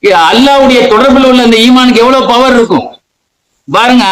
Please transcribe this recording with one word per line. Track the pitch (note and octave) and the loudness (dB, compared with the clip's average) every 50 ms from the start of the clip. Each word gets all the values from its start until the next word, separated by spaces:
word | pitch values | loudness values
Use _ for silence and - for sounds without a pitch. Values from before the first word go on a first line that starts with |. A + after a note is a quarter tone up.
அல்லாஹ்வுடைய | - G3+ F#3+ E3+ E3 D#3+ G3+ A#3 C4+ C#4 C#4 C#4 C4+ C4+ B3+ A#3+ - | -4 -2 0 0 0 0 0 0 0 2 2 2 2 2 0 0 0
தொடர்புல | - G#3+ A3 C4 C#4 B3+ C#4 C4 | 0 0 0 0 0 0 2 2
உள்ள | C4 B3 B3+ A#3+ | 2 0 0 0
அந்த | A3+ A3+ | 0 0
ஈமானுக்கு | A3 A3+ B3 B3 B3+ B3+ B3+ A3 | 0 2 2 2 2 2 0 0
எவ்வளவு | A3 - B3+ C4+ C4 - | 0 0 0 0 -2 -2
பவர் | - A#3 - - B3+ B3 | -2 -2 0 0 0 0
இருக்கும் | A#3+ A#3 - F#3 C3+ - - - _ _ _ _ _ _ _ _ _ _ _ _ _ _ - | 0 0 -2 -2 -6 -6 -8 -16 _ _ _ _ _ _ _ _ _ _ _ _ _ _ -6
பாருங்க. | C#3+ G3+ A3+ B3 B3+ B3 G#3 F#3+ | -4 -2 -2 0 0 0 0 0